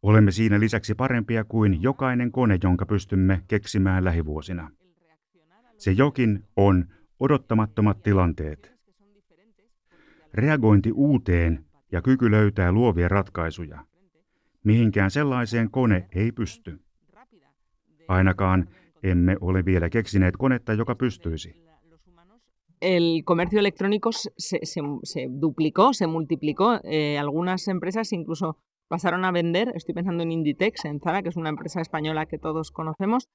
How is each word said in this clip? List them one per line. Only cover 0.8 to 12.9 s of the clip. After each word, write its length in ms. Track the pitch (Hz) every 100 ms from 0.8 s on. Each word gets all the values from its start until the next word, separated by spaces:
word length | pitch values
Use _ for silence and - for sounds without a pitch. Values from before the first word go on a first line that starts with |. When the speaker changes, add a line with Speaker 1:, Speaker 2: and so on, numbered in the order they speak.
| - 107
Speaker 1:
parempia 480 | 131 123 104 117
kuin 380 | 107 113 107 85
jokainen 500 | 110 135 135 123 120
kone, 280 | 131 120 95
jonka 220 | 92 90 95
pystymme 560 | 104 - 95 95 95 -
keksimään 560 | 104 - 107 95 92
lähivuosina. 680 | 92 85 76 76 76 90 76 _ _ _ _ _ _ _ _ _ _ _
Se 140 | 101
jokin 520 | 95 143 139 120 104 - -
on 300 | 101 92 87 _ _ _
odottamattomat 840 | 135 143 - 110 107 - 107 101
tilanteet. 720 | - 98 87 78 78 76 _ _ _ _ _ 202 _ 160 214 _ _ _ _ _ _ _ _
Reagointi 580 | - 131 151 110 104 110
uuteen 760 | - 143 131 - 87 82 78 - _ _
ja 100 | 87
kyky 300 | 127 131 117
löytää 400 | 107 104 104 90
luovia 360 | 98 120